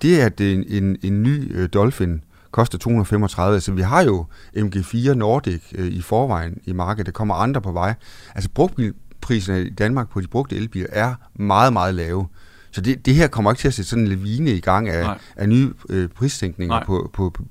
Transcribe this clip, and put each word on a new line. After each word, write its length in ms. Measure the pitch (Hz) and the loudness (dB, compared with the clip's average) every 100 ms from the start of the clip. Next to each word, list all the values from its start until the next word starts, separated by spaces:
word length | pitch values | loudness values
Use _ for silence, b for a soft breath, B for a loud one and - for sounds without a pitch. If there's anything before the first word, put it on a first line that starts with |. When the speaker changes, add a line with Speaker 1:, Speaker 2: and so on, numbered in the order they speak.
Speaker 1:
det, 180 | 151 170 | 4 6
at 220 | 113 - | 4 2
en, 220 | 101 95 - | 2 2 0
en, 300 | 101 98 95 | 0 0 0
en 220 | 95 101 | 0 2
ny, 320 | 120 147 131 90 | 2 0 -2 -4
øh, 120 | 90 | 0
Dolphin 500 | 101 113 - 90 78 - b b | 2 2 2 -2 -2 -8 b b
koster 260 | - 117 92 | 0 0 0
to 120 | 113 | 0
hundrede 160 | 117 95 | 0 2
femogtredive, 480 | 104 101 - 92 | 2 0 0 2
altså, 180 | 101 98 | 2 0
vi 100 | 92 | -2
har 200 | 92 156 | 2 4
jo 240 | 151 92 80 b b - | 4 2 -4 b b -4
M 100 | 104 | -2
G 160 | 95 92 | -2 -2
fire 300 | 117 131 131 | 0 2 2
Nordic, 460 | 107 135 107 85 - 95 | 2 2 0 -6 -8 -6
øh, 120 | 90 | -4
i 140 | 92 | -6
forvejen 560 | - 110 135 90 82 - - | -2 0 0 -2 -4 -8 -6
i 80 | |
markedet. 320 | 90 87 104 92 | -4 -4 -4 -6
Der 60 | |
kommer 240 | - 107 87 | -4 -2 0
andre 260 | 117 139 | 0 -2
på 100 | 98 | -4
vej. 220 | 87 95 117 B B B - | -2 -2 -4 B B B -8
Altså, 140 | 95 | -4
brugtbilpriserne 1160 | - 185 - 110 - - - - 117 95 92 90 | 0 0 2 -4 -4 -18 -14 -2 -2 0 -2 -2
i 40 | |
Danmark 400 | - 107 135 110 | -2 0 0 -4
på 120 | 101 | -6
de 60 | 90 | -4
brugte 280 | 120 139 98 | -4 -4 -6
elbiler 320 | 113 92 87 | -6 -6 -4
er 260 | 104 120 123 b - | -2 -2 -4 b -6
meget, 380 | 101 98 131 | 2 4 6
meget 220 | 110 90 90 | 4 0 0
lave. 320 | 82 92 92 b b b b | -2 -4 -6 b b b b
Så 100 | - | -4
det, 240 | 101 135 - | -2 0 4
det 100 | 143 | 4
her 120 | 147 | 4
kommer 240 | 127 104 | 4 2
ikke 80 | 120 | 2
til 60 | 135 | 0
at 60 | |
sætte 160 | 120 90 | -2 -2
sådan 140 | 117 | 0
en 40 | 107 | 0
lavine 420 | 95 101 117 156 | 0 -2 -2 0
i 80 | 92 | 0
gang 300 | 92 95 110 | 2 0 0
af, 140 | 85 | -2
Speaker 2:
Nej. 140 | 85 - B - | -2 -6 B -2
Speaker 1:
af 140 | 104 | 4
nye, 240 | 120 135 - - | 4 4 -2 -4
øh, 200 | 92 90 | -4 -4
prissænkninger 640 | - 135 - 92 82 87 113 | -4 -4 -4 -6 -4 -2 -2
Speaker 2:
Nej. 100 | - | 0
Speaker 1:
på, 240 | 92 - | -2 -2
på, 160 | - 92 | -4 -4
på, 140 | - - | -4 -4